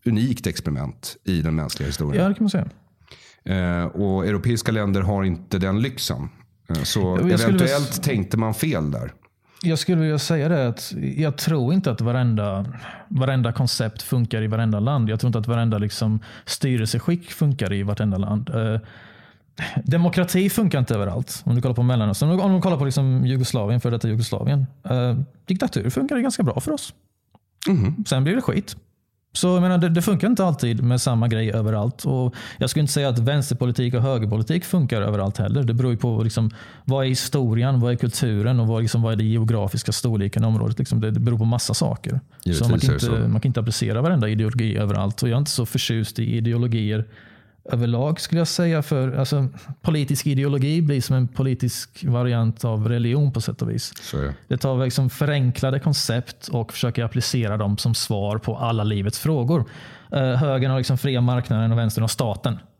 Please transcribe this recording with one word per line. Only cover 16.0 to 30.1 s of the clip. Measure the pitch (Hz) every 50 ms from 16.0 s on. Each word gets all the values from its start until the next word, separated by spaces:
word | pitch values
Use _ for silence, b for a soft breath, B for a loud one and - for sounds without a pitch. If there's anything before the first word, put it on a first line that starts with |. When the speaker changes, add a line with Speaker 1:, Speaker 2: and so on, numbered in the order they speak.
| 120 107 110 107 B B B B B
Speaker 2:
styrelseskick | - - - - 135 127 113 110 107 - 113 - 175 170 175 - -
funkar | - - 160 143 127 - 107 92
i | 101 98
vartenda | 98 104 104 - 107 104 95 95
land. | 98 101 107 107 127 - -
Eh, | 113 113 110 110 110 110 B B B B B B B B B B B B _ _ - - - - - -
demokrati | - 156 170 175 175 - 185 180 180 - 185 196 196
funkar | - 233 214 160 - 135
inte | 123 - 117
överallt. | 101 101 98 87 120 127 - - - -
Om | - 120
du | 123
kollar | 120 131 117
på | 120
Mellanöstern, | 123 123 127 117 107 104 95 - 143 156
om | 175
du, | 190
om | 185 196 190
du | 180
kollar | 170 190 170
på | 135 143
liksom | 135 127 147 135 131 131 131 127
Jugoslavien, | 127 135 127 127 - - 120 101 104 120 123
för | - 120
detta | 117 110 - 113
Jugoslavien. | 107 113 113 - - 101 - 131 143 139 131 - - - - -
Eh, | 127 127 123 123 117 123 139 - - - _
diktatur | - 185 185 262 - - - - 131
funkar | - - 269 277 302 247
ganska | 247 262 - -
bra | 196 123 - 127
för | - -
oss. | 311 277 - - - _ _ _ _ _ _ _ _ _ _ _ _ _ - 196
Speaker 1:
Mhm. | 196 139 95 110 160 - 208
Speaker 2:
Sen | - 139 131 135
blir | 156 208
det | 262
skit. | - - - - - - - - - _ _ _ _ _ _ _ _ _
Så | - - -
jag | 180 185 180
menar, | 180 180 180 175
det, | 175 170
det | 165 175
funkar | 170 214